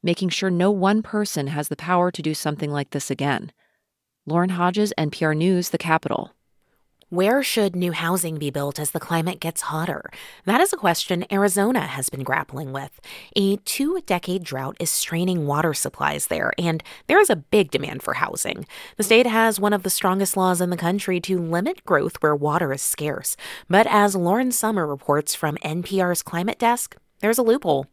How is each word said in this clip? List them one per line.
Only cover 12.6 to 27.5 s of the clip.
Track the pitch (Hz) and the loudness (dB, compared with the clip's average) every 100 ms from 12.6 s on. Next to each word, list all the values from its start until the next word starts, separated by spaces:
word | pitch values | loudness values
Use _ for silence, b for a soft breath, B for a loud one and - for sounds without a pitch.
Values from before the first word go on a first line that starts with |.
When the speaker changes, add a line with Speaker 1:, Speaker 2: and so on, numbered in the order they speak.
| 143 | -8
Speaker 2:
with. | 135 139 - B B B | -8 -10 -16 B B B
A | - 196 202 | 0 2 0
two-decade | - - 285 370 - 175 180 185 | -2 -2 -2 -2 -2 -4 -2 -6
drought | 165 135 135 - | -4 -6 -8 -6
is | 165 | -4
straining | - - 170 185 175 143 | -2 -2 0 0 0 0
water | 147 160 | 2 0
supplies | 143 - - 143 147 - | 0 -6 -2 -2 -2 -2
there, | - - - | -2 -2 -2
and | 170 160 B B - | -2 -2 B B 2
there | 339 | 4
is | 415 | 6
a | 180 | 2
big | - 208 156 | 2 2 2
demand | - - - | -2 -4 -8
for | - | -6
housing. | - - - - - - B B - | -2 -2 -2 -6 -6 -12 B B -6
The | |
state | 208 226 247 | 4 6 6
has | 220 226 202 | 4 2 2
one | 208 | 2
of | 208 | 2
the | 185 | 0
strongest | - 190 190 196 196 | 0 2 2 0 2
laws | 185 175 | 2 2
in | 180 | 0
the | 175 | 0
country | 175 196 - 180 | 0 0 0 -2
to | 175 185 | 0 -2
limit | 165 170 233 381 - | 0 0 -2 -4 0
growth | 160 - - | 2 2 0
where | 156 147 | 0 2
water | 147 156 151 | 2 0 0
is | 139 | -2
scarce. | - - 151 - - - B B B | -4 -2 -4 -4 -6 -8 B B B
But | 185 226 | 4 6
as | 214 208 | 4 4
Lauren | 190 170 214 254 | 2 2 2 2
Summer | 240 220 208 151 | 0 0 0 -2
reports | 139 - 147 151 | -4 0 0 0
from | - 151 147 | -2 -2 -2
N | 151 160 | -4 -6
P | 180 190 | -2 0
R's | 180 175 | 0 0
Climate | - 170 196 - | -4 -4 -4 0
Desk, | 233 240 - - _ _ | 0 0 -4 -12 _ _
there's | 208 233 | 0 2
a | |
loophole. | 226 | 4